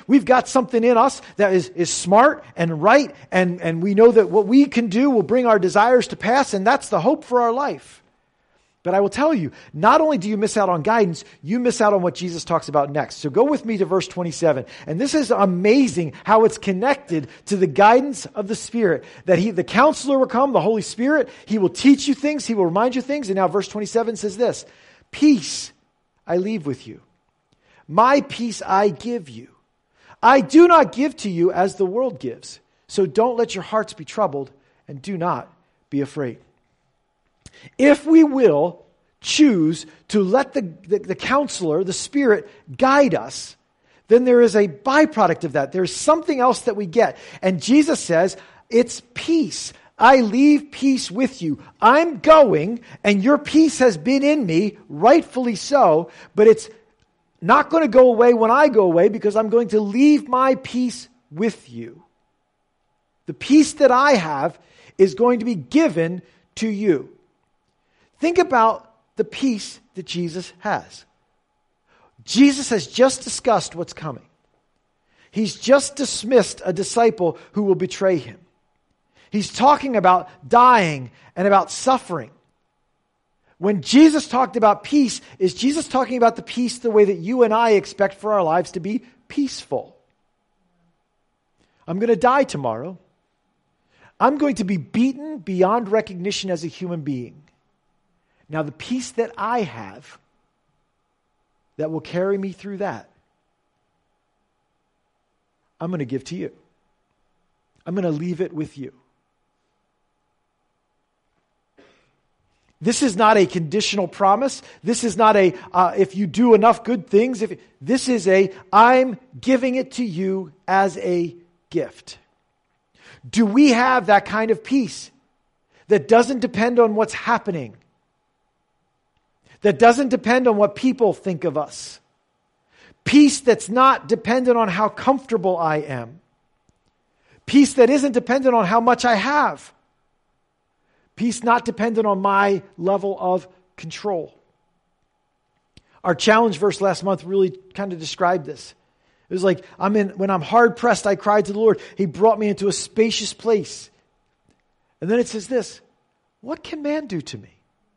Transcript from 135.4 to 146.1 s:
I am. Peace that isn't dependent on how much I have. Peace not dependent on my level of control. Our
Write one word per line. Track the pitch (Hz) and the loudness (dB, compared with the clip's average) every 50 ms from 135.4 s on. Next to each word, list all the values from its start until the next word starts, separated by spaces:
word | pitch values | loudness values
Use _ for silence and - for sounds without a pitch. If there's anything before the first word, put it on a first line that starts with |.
| 170 190 185 170 | -2 -2 -2 -2
I | 170 160 156 151 | -2 -2 -2 -4
am. | 147 - 135 123 117 113 139 175 _ _ _ _ _ _ _ _ _ _ _ _ _ _ _ _ _ _ _ _ _ _ _ _ _ | -6 -8 -10 -12 -12 -14 -18 -20 _ _ _ _ _ _ _ _ _ _ _ _ _ _ _ _ _ _ _ _ _ _ _ _ _
Peace | - - 277 285 - - | 0 4 4 4 4 4
that | 269 240 233 | 4 4 4
isn't | 277 285 262 285 | 4 2 0 0
dependent | 220 247 247 - 247 277 262 262 247 | -2 -2 -2 -2 -2 0 0 2 2
on | 233 202 | 2 2
how | 170 214 233 | 2 0 0
much | 233 254 240 240 - | 2 2 0 0 0
I | 240 233 | 0 0
have. | 196 196 262 294 294 277 208 156 135 - - _ _ _ _ _ _ _ _ _ _ _ _ _ _ _ _ _ _ _ _ _ _ _ _ _ _ _ _ _ | 0 -2 -2 -2 0 -2 -2 -4 -8 -16 -20 _ _ _ _ _ _ _ _ _ _ _ _ _ _ _ _ _ _ _ _ _ _ _ _ _ _ _ _ _
Peace | - 214 240 214 - - | -6 -6 -4 -4 -4 0
not | 233 233 240 240 | 0 0 0 0
dependent | 233 208 - 208 233 220 226 220 | -4 -6 -4 -4 -4 -2 -2 0
on | 208 196 190 | 0 0 -2
my | 196 202 196 196 202 202 196 190 - - _ - | 0 0 0 2 2 0 0 -2 -6 -10 _ -8
level | 170 185 196 196 190 202 196 - | -4 -4 -2 -2 -4 -6 -8 -4
of | 185 180 185 185 180 - _ _ _ _ _ - | -2 -2 -2 -2 -4 -8 _ _ _ _ _ -20
control. | - 160 - - - 208 196 170 143 131 _ _ _ _ _ _ _ _ _ _ _ _ _ _ _ _ _ _ _ _ _ _ _ _ _ _ _ _ _ _ _ _ _ _ - | -18 -16 -14 -10 -8 -6 -6 -6 -8 -10 _ _ _ _ _ _ _ _ _ _ _ _ _ _ _ _ _ _ _ _ _ _ _ _ _ _ _ _ _ _ _ _ _ _ -4
Our | 185 | -4